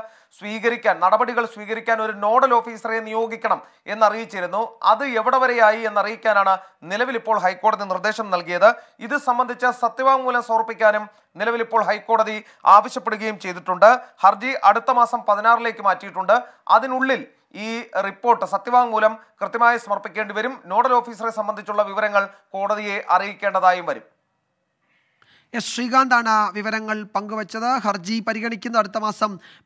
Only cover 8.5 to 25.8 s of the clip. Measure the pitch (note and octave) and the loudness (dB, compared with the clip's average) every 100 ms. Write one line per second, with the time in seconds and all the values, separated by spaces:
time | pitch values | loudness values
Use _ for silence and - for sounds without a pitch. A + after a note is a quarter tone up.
8.5 | F3 G#3+ A#3+ - - A3+ C#4+ C4+ A#3+ B3 | 4 4 4 -8 -14 -6 -4 -2 -2 -2
9.5 | A#3+ B3 B3 A#3 B3+ C4 C4 B3+ A#3+ A#3 | 0 -2 0 -4 0 2 2 0 -2 0
10.5 | A3+ A3+ G3 G#3+ G#3+ G#3 _ _ E3+ A3 | -2 -2 2 2 2 -4 _ _ -6 -4
11.5 | A#3 A3+ A3 F#3+ G#3 A3 A3+ G#3+ G#3+ - | -2 0 0 0 -2 0 0 0 -4 -12
12.5 | _ D#3+ G3+ B3 B3+ A3+ G#3 A3 G#3 F#3 | _ 6 6 4 -6 -6 -4 -6 -6 -8
13.5 | F3+ F3 F3+ G#3 B3 - - F#3+ G#3 B3+ | -8 -4 6 6 6 -2 2 2 2 -4
14.5 | C4 G3 A3 A3 A#3+ A#3 A#3 G#3 G3+ A3 | 2 4 4 2 2 2 0 -2 2 4
15.5 | A#3 A#3 A3 G3 F#3 G3 E3+ F#3 A#3+ - | 2 0 -2 -2 -2 -4 -6 2 2 0
16.5 | _ - A3 C4 B3+ C4 A#3 - _ _ | _ 2 2 2 -2 0 -2 -4 _ _
17.5 | F#3+ A3 A#3 A3+ F#3+ G3 G3 A#3+ G#3 F#3 | -12 -8 -8 -6 -6 -6 -2 0 0 0
18.5 | G3 A#3+ B3 A#3+ G#3+ G#3+ A3 _ - G3 | -4 2 2 4 2 2 0 _ -10 -6
19.5 | A#3 A#3 A#3 G3+ G3+ G3+ F#3+ G3+ G3+ B3 | 2 4 2 -2 -6 -6 -6 -6 -4 -6
20.5 | C4 F3 G#3 B3+ B3 A#3+ G#3+ A3+ G#3+ G#3 | -6 -4 0 2 2 -2 -8 -8 -6 -6
21.5 | G#3 G3+ G#3 G3 G3 G#3 G3+ F#3+ - _ | -6 -6 -2 -2 -2 0 0 -2 -10 _
22.5 | F#3+ G3+ G#3+ G#3 G3+ - F3+ G3+ F#3+ G3+ | -6 -4 -4 -4 -6 0 0 0 -4 -2
23.5 | F#3+ F3+ F3+ D#3+ A#2+ - _ _ _ _ | 2 2 2 -2 -8 -10 _ _ _ _
24.5 | _ _ _ _ _ _ _ _ _ _ | _ _ _ _ _ _ _ _ _ _
25.5 | A#3+ - A#3+ | -8 -8 -6